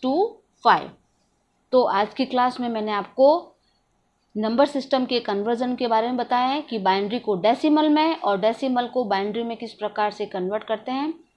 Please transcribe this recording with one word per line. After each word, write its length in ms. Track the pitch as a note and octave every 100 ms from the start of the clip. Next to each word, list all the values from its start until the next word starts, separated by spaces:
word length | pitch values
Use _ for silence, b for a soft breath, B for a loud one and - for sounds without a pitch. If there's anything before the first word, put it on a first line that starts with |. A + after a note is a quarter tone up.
टू 120 | B3+ D4+ A4+ - _ _
फ़ाइव। 260 | - E3 C#3 - _ _ _ _ _ _ _
तो 100 | B3+
आज 300 | A#3+ G3 G#3+
की 120 | - C4
क्लास 340 | B3 B3 B3+
में 80 | A#3+
मैंने 220 | A3 G#3+
आपको 360 | G#3 F#3+ - C4+ E4+ - _ _ _ _ _ _ _ _ G#3
नंबर 300 | A3 A#3+ D4
सिस्टम 400 | C#4 C4 C4+ B3+
के 140 | B3
कन्वर्जन 560 | A#3+ G3+ G#3+ A#3 B3 B3
के 120 | A#3+
बारे 200 | A3 A#3
में 100 | B3+
बताया 300 | A#3+ B3 B3+
है 140 | D4
कि 180 | D4+ A3+
बाइनरी 400 | F#3+ F#3+ G3+ A#3+
को 160 | A3 F#3+
डेसिमल 520 | G#3 B3+ D#4 D4+ D4+
में 260 | D4+ D#4+ D#4+
और 240 | G3+ G3
डेसिमल 480 | G#3+ A3+ C4+ B3 A#3+
को 160 | B3+ G#3+
बाइनरी 380 | F#3+ G3+ A3
में 120 | A#3 A3+
किस 160 | A3+
प्रकार 380 | - G#3+ G#3+ G#3
से 140 | G#3 G3+
कन्वर्ट 360 | F#3+ F#3 G#3+
करते 280 | - A3 A3
हैं। 220 | C4 D#4 E4 _